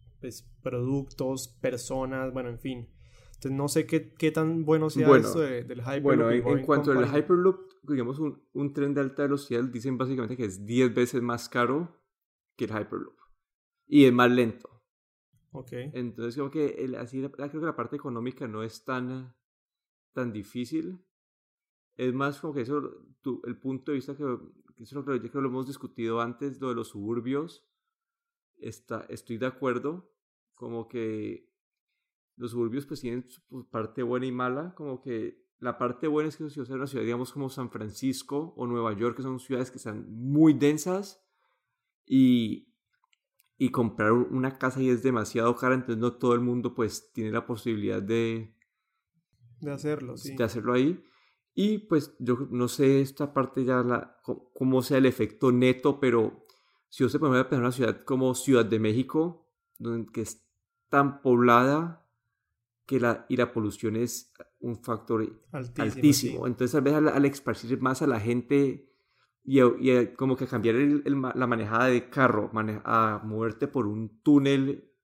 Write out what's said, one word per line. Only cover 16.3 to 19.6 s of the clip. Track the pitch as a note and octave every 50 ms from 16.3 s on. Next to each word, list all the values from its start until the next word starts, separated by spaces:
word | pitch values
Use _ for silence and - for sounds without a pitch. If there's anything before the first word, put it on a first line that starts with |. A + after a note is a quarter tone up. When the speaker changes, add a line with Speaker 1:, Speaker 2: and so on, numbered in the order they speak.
| A#2
Speaker 2:
como | C#3+ C#3+ C#3
que | C#3+ D#3 D3+ C3+ - - A2+
el, | C3 B2
así, | A2+ A#2+ A#2 B2+ C3
la, | C3 C#3
creo | C#3 - C#3 C#3+
que | D3 D#3+ D#3
la | D#3+ D3 -
parte | A#2 - -
económica | C#3+ - C#3+ A#2+ A#2 A2+ B2+ B2+ - C#3
no | A#2 G#2+ G#2+
es | A2 A2+ - - -
tan, | - C3 B2+ B2 B2 B2+ C3 C3 B2+ - _ _ _ _ _